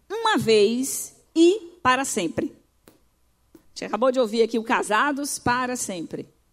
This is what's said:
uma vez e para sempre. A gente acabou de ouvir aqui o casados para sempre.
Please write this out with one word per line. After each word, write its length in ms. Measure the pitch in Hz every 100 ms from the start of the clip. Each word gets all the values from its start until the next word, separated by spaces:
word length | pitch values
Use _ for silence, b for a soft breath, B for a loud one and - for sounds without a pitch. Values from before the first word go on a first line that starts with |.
| -
uma 260 | 427 453 370
vez 800 | 214 220 208 240 269 - - - _
e 440 | 320 339 427 - -
para 220 | 254 254
sempre. 500 | 269 - 165 - - - _ _ _ _ _ _ _ _ _ _
A 40 | _
gente 180 | - -
acabou 260 | 214 262
de 80 | 254
ouvir 220 | 220 226
aqui 160 | 220 233
o 40 |
casados 760 | 220 226 - 214 285 277 285 -
para 360 | 240 247 254
sempre. 540 | 247 - 185 156 156 - _ _